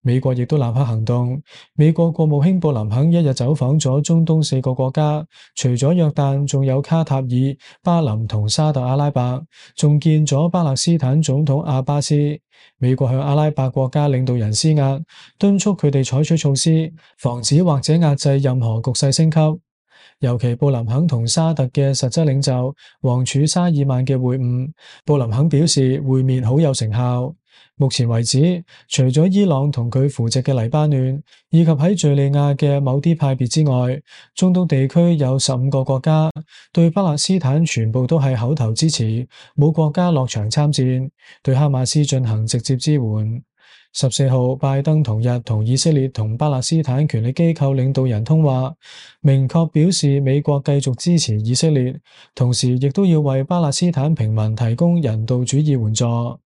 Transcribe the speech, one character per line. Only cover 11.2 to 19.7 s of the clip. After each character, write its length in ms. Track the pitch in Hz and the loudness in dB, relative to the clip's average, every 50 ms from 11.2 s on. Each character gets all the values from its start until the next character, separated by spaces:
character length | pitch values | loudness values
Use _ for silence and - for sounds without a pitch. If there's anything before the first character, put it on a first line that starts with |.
總 240 | 156 143 131 143 160 | 0 0 0 0 0
統 160 | 139 135 147 | 0 0 -2
阿 220 | 160 - 135 131 127 | -2 -2 -2 -2 0
巴 180 | - 143 147 | 0 -2 -2
斯。 140 | 143 - 151 147 147 147 147 156 _ _ _ _ - _ _ _ | 0 0 0 0 0 0 -4 -6 _ _ _ _ -20 _ _ _
美 160 | 123 123 131 | 0 0 2
國 140 | 131 139 120 | 2 0 0
向 120 | 131 131 | 0 -2
阿 140 | 143 143 143 | 0 0 0
拉 160 | 151 151 156 | 2 0 0
伯 180 | 147 - 131 131 | 0 -2 -4 -2
國 180 | - 135 131 127 | 0 -2 -2 -2
家 200 | - 151 147 147 | 0 0 0 0
領 160 | 135 127 127 | 0 0 0
導 100 | 127 123 | 0 0
人 160 | 120 110 107 | 0 0 -2
施 220 | 107 - - 160 156 | -2 0 0 2 2
壓， 260 | 147 135 135 135 139 165 _ - - - - _ | 2 2 0 -2 -4 -8 _ -16 -20 -20 -20 _
敦 200 | _ - 202 202 | _ 0 2 2
促 140 | 196 - 208 | 2 0 0
佢 200 | 190 - - 147 | -2 0 0 0
哋 120 | 135 139 131 | 0 0 -2
採 200 | - 123 135 156 | 0 0 -2 0
取 120 | - 160 | 2 0
措 200 | 156 - 147 139 | 0 2 0 -2
施， 360 | 135 - 165 160 160 160 160 165 - _ _ _ _ | 0 2 2 2 2 0 -4 -10 -18 _ _ _ _
防 200 | - 123 120 120 | -6 -6 -6 -4
止 220 | 110 - 143 156 185 | -2 2 2 2 4
或 160 | 175 147 135 | 2 0 0
者 160 | - - 151 | 0 0 2
壓 200 | 170 170 147 143 | 2 2 2 0
制 240 | 131 - 147 139 139 | 0 0 0 0 2
任 200 | 139 135 127 127 | 0 0 0 0
何 220 | 117 113 110 113 | -2 -2 -2 -2
局 100 | - 127 | -2 -4
勢 200 | 120 - - 139 | -2 0 0 0
升 180 | 131 - 160 160 | 2 2 2 2
級。 100 | 156 165 156 156 156 175 _ _ | 2 2 2 2 0 -4 _ _